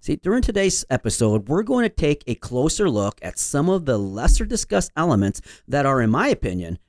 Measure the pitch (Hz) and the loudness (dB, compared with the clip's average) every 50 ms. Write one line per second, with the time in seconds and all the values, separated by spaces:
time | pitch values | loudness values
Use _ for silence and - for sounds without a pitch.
0 | _ - - 170 _ 175 208 254 247 - 220 202 196 190 180 - - - 131 127 | _ -4 -4 -2 _ 0 0 2 2 2 2 2 2 2 0 -2 -2 -2 -4 -2
1 | - 113 - - 120 110 107 110 101 101 143 180 220 208 269 247 240 214 - - | -2 -2 0 2 2 2 2 2 0 0 -2 -2 0 0 0 2 0 0 0 0
2 | 165 147 147 147 - - 120 - - - 123 123 131 - - - 214 190 127 104 | 0 0 0 0 -2 -8 -8 -8 -6 -6 -2 0 0 0 0 0 0 0 2 0
3 | 98 101 104 _ - 87 92 - - - - 143 147 180 185 190 170 135 123 104 | 0 -2 -4 _ -12 -12 -8 -8 -8 -4 -2 0 2 2 0 0 0 0 0 0
4 | 101 98 95 104 123 165 - - 233 214 240 214 - - - 196 180 - _ 151 | 0 -4 -6 -2 2 2 2 2 2 -2 -4 -6 -4 -2 -2 -2 -2 -2 _ -2
5 | 160 170 143 - 98 123 104 - - - - - _ - 123 143 143 139 139 131 | 0 2 4 4 2 2 0 -4 -10 -18 -20 -20 _ -4 -2 0 0 2 2 2
6 | 120 110 110 135 - 285 240 - - 117 92 90 87 82 85 85 _ | 2 2 2 2 2 0 0 -2 -2 -6 -4 -4 -6 -6 -8 -10 _